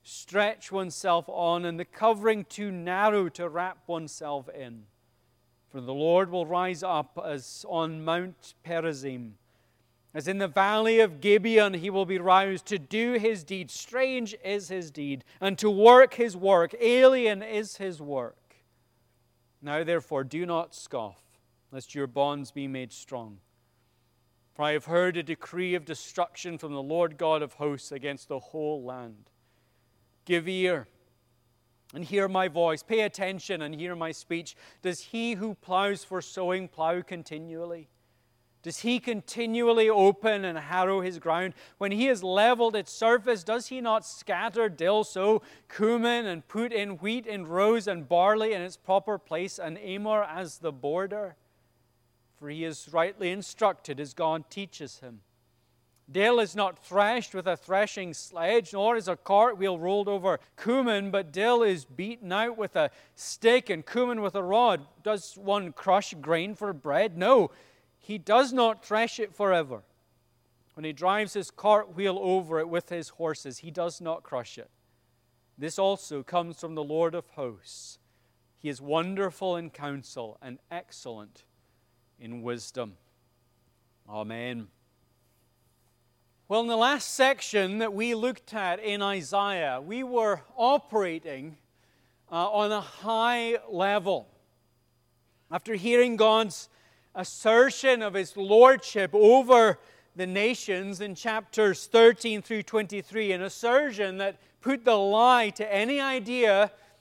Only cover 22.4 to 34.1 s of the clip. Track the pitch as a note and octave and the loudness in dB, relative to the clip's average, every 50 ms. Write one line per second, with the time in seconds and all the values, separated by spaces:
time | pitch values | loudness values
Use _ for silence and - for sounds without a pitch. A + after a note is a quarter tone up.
22.4 | C#3 - - C#3+ C#3 C3+ C3+ C3 B2+ A#2+ - - - - C3+ A#2+ A2+ G#2+ G2+ F#2 | -8 -12 -12 -10 -10 -10 -8 -10 -12 -12 -16 -20 -18 -14 -12 -12 -12 -14 -18 -20
23.4 | _ _ _ _ _ _ _ _ _ _ _ _ _ _ _ _ _ _ _ _ | _ _ _ _ _ _ _ _ _ _ _ _ _ _ _ _ _ _ _ _
24.4 | _ _ _ - D3 D3+ D3+ D3+ - D#3 E3 F3 F3+ F#3 E3+ E3+ D#3 D3+ D#3+ - | _ _ _ -4 -2 -2 -2 -2 -2 0 0 2 2 0 0 -4 -6 -8 -8 -10
25.4 | - - - F3+ F#3 F3+ F3+ F3+ D3 D3+ D#3 - - - - F#3+ F3 E3+ - - | -10 -12 -8 -6 -4 -2 -2 -4 -4 -6 -12 -12 -14 -10 -4 -4 -4 -4 -6 -12
26.4 | - F3+ E3+ D3 - D3+ C#3+ C#3 C3+ C#3 D#3+ E3+ F3 E3 D3+ C#3+ F3 D#3 D#3 D#3 | -12 -12 -12 -12 -12 -10 -10 -10 -8 -4 -2 0 0 -2 -2 -2 0 0 0 0
27.4 | D3+ B2+ - - D3 D3 C#3+ C3 - - D3 C3+ B2+ C#3+ C#3+ C3+ - - D3+ C3 | -2 -4 -8 -6 -6 -6 -6 -6 -10 -12 -14 -10 -8 -10 -10 -10 -10 -10 -10 -10
28.4 | - - - D#3+ D3+ D3+ D3+ C#3+ B2 B2 B2+ B2+ B2 A#2 A2 G#2 G#2+ _ _ _ | -10 -12 -10 -8 -6 -6 -6 -8 -8 -12 -14 -14 -16 -18 -20 -20 -20 _ _ _
29.4 | _ _ _ _ _ _ _ _ _ _ _ _ _ _ _ _ _ - F3 E3+ | _ _ _ _ _ _ _ _ _ _ _ _ _ _ _ _ _ 0 0 0
30.4 | D#3+ F3+ F#3 F#3 F#3 F3+ F3 D3 A2+ - _ _ _ _ _ _ _ _ _ _ | 0 -2 -4 0 0 0 0 -2 -6 -10 _ _ _ _ _ _ _ _ _ _
31.4 | _ _ _ _ _ _ _ _ _ _ - D3+ F3 - G3 G3+ G3 F#3+ F#3+ F#3 | _ _ _ _ _ _ _ _ _ _ -14 -14 -10 -4 -2 -2 0 0 0 0
32.4 | F#3 F#3 D3 E3+ E3+ E3 D#3+ D3+ - - A3+ A3+ G#3+ G3+ - - G3 F#3 G3 F3+ | -2 -2 0 0 0 0 0 -2 -4 -4 0 0 0 0 -2 -4 -6 -6 -6 -6
33.4 | - - F#3+ D#3+ D3+ D3 D#3+ D3 E3+ F3+ F3+ E3+ E3 D#3+ | -8 -8 -8 -6 -8 -8 -10 -10 -10 -10 -8 -8 -8 -8